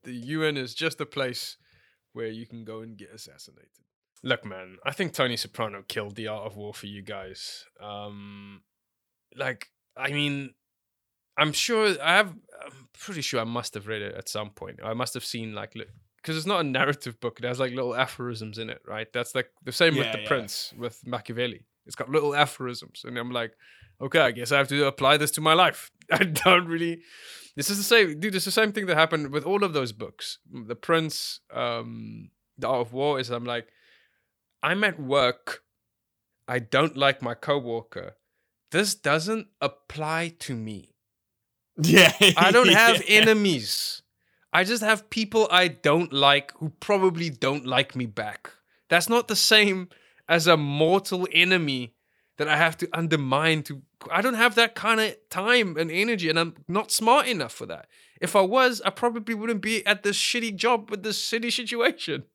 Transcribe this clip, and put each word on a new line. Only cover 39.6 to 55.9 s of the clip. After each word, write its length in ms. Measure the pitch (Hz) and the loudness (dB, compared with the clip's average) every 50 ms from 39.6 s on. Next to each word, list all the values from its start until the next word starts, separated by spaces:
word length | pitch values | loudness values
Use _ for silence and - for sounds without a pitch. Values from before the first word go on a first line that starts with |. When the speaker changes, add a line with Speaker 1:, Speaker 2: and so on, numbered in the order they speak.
Speaker 1:
apply 760 | - 139 - _ _ _ - 151 156 151 160 165 170 170 165 _ | -4 -4 -4 _ _ _ -10 -8 -6 -4 -2 -4 -4 -6 -8 _
to 140 | - - 131 | -10 -8 -8
me." 420 | 117 110 110 107 98 - _ _ _ | -8 -8 -8 -10 -12 -16 _ _ _
Speaker 2:
<laughs> 840 | _ _ _ _ _ _ _ _ _ _ _ _ _ _ _ - | _ _ _ _ _ _ _ _ _ _ _ _ _ _ _ -2
Yeah. 300 | 151 170 165 190 180 156 - - - 190 - | 2 6 8 10 10 8 8 8 6 6 8
Speaker 1:
I 160 | - 170 190 | 8 6 8
don't 160 | 202 240 247 240 | 8 8 8 8
have 300 | - 208 226 233 226 - | 8 8 8 8 6 4
Speaker 2:
<laughs> 100 | - 165 | 2 4
Yeah. 140 | 208 214 | 6 6
Speaker 1:
enemies. 800 | 220 220 220 214 208 196 170 127 107 101 - - - - - - _ _ _ _ _ _ _ _ _ _ | 6 6 4 4 4 2 0 0 -2 -4 -6 -6 -6 -8 -8 -12 _ _ _ _ _ _ _ _ _ _
I 140 | - 165 185 | 2 2 2
just 180 | 190 240 233 208 | 2 0 -2 2
have 260 | 214 220 214 214 _ | 2 2 2 0 _
people 380 | - 226 220 208 214 226 220 - | -4 -4 -4 0 2 2 4 6
I 200 | 175 180 180 180 | 6 4 4 4
don't 420 | 139 - - 147 147 165 175 151 | 0 0 2 4 4 4 2 0
like 400 | 135 139 139 139 143 143 139 - - - | 0 4 6 6 6 6 2 -4 -14 -10
who 120 | 160 156 - _ | -10 -10 -10 _
probably 480 | - - 208 196 190 185 175 165 170 165 | -2 0 2 4 4 2 2 2 -6 -6
don't 360 | 135 113 - 135 143 147 123 | -4 -2 -2 0 0 -2 -4
like 300 | 127 127 127 135 131 - | 0 2 2 0 0 -2
me 100 | 127 123 | -6 -6
back. 460 | 113 101 - 107 104 101 - _ - - _ _ _ _ _ _ _ | -6 -6 -6 -8 -8 -8 -12 _ -20 -20 _ _ _ _ _ _ _
That's 180 | 165 175 170 - | 2 2 2 4
not 220 | 233 240 233 - | 2 2 2 2
the 60 | 220 196 | 0 0
same 500 | - - 220 214 208 202 190 190 180 180 - _ _ _ _ _ _ - | 4 6 6 6 6 6 2 -2 -6 -12 -16 _ _ _ _ _ _ 0
as 180 | 165 170 156 | 2 2 6
a 120 | 175 170 151 | 6 6 6
mortal 680 | 147 143 143 147 156 160 180 196 190 - 196 180 180 180 | 4 -2 2 2 4 4 4 2 2 -2 -4 -4 -4 0
enemy 600 | - 170 175 185 185 180 165 143 135 127 123 120 _ _ _ _ _ _ _ _ _ _ | 4 4 4 6 4 2 2 0 -4 -4 -6 -10 _ _ _ _ _ _ _ _ _ _
that 120 | 147 151 | -2 0
I 80 | 151 147 | 2 4
have 180 | 165 160 160 - | 4 2 2 -2
to 100 | 175 160 | -8 -6
undermine 720 | - 165 165 165 160 151 139 131 131 143 156 160 160 156 147 | -4 -4 0 0 0 0 0 0 0 2 2 2 2 0 -2
to, 180 | - 147 135 - _ _ _ - - | -8 -12 -16 -16 _ _ _ -12 -4
I 100 | 160 175 | -2 0
don't 120 | 208 262 247 | 0 0 2
have 220 | 220 233 247 220 | 4 2 4 4
that 200 | 226 233 226 226 | 4 2 2 0
kind 240 | - - 214 226 220 | -4 0 2 2 2
of 160 | 220 208 - - _ _ | 2 0 -2 -8 _ _
time 480 | - 180 190 220 247 247 220 185 160 147 | -8 -4 0 2 2 4 2 0 -2 -4
and 120 | 165 | -4
energy, 400 | 165 | -2